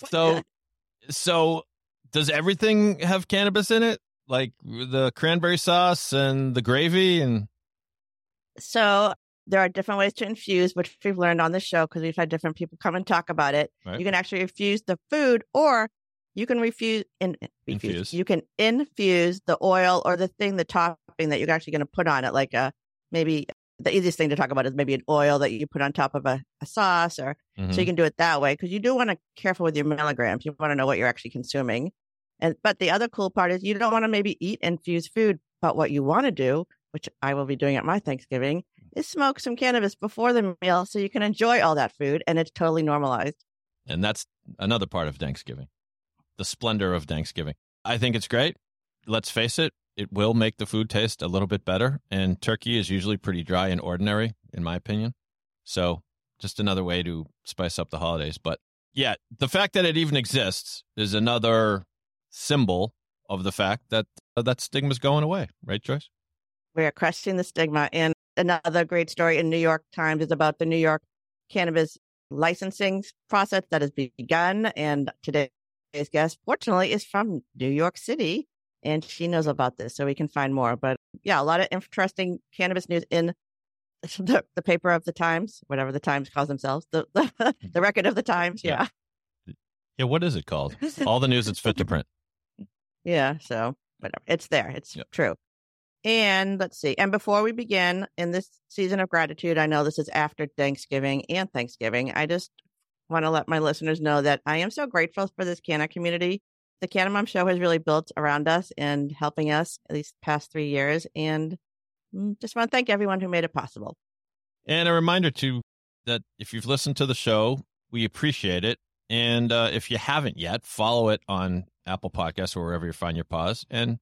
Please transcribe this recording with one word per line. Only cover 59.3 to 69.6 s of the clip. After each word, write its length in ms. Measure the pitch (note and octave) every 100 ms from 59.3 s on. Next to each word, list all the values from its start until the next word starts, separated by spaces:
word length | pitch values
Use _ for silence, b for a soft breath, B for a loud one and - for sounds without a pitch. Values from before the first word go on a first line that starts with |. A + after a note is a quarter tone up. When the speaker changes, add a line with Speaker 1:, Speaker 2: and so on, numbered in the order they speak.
| A2
Speaker 1:
the 100 | C3+
fact 260 | F#3+ G3+
that 120 | G3 F3
it 120 | D#3+
even 180 | D#3+ C#3+
exists 680 | A2+ C3+ G2 - - - - -
is 180 | G#2+
another 720 | G#2+ A#2 A#2+ A#2 A2+ G#2+ G2 - _ _ _ _
symbol 640 | - - D3 G#2 F2+ G#2+ - _ _ -
of 140 | G2
the 80 | F#2+
fact 380 | - G2 A2 -
that, 160 | A2 G#2 - _ -
uh, 60 |
that 180 | A#2+ B2+
stigma's 380 | - C#3 C#3 B2+
going 240 | C#3 D3
away. 260 | D#3 F#3+ - - -
Right, 160 | G#2
Joyce? 280 | - C#3+ - _ _ _ _ _ _ D#3+
Speaker 2:
We 100 | D#3
are 60 |
crushing 460 | - E3+ - G3+ F#3
the 60 |
stigma. 460 | F3+ - D#3+ D3+ D3
And 200 | E3 D#3+ - _ -
another 480 | F3+ E3+ E3+ E3+ D#3+
great 240 | F3 E3
story 280 | - E3 D#3+
in 120 | D#3+
New 80 |
York 260 | E3